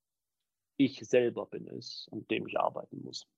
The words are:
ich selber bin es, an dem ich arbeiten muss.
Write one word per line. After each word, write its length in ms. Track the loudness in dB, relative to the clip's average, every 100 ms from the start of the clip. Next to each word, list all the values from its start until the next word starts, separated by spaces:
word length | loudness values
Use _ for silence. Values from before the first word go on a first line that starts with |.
| _ _ _ _ _ _ _ 2
ich 240 | 2 2 2
selber 380 | 4 6 2 -6
bin 200 | -8 -10
es, 400 | -10 -10 -12 -10
an 140 | -10 -2
dem 180 | -2 0
ich 120 | 2
arbeiten 440 | 2 0 -6 -10
muss. 240 | -10 -12 -14